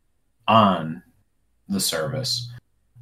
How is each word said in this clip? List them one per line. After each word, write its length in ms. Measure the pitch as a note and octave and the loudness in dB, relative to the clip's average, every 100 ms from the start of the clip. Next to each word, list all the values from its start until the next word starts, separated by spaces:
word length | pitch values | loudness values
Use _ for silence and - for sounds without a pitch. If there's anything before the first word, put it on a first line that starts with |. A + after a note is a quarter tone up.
| _ _ _ _ - | _ _ _ _ 2
on 560 | A2 G#2 F2 D#2+ E2+ - _ _ _ _ _ - | 6 6 2 -4 -10 -14 _ _ _ _ _ -6
the 120 | - | -4
service. 720 | - E2 D#2+ D#2 - - - - _ _ _ - | -2 -2 -4 -4 -4 -6 -8 -16 _ _ _ -10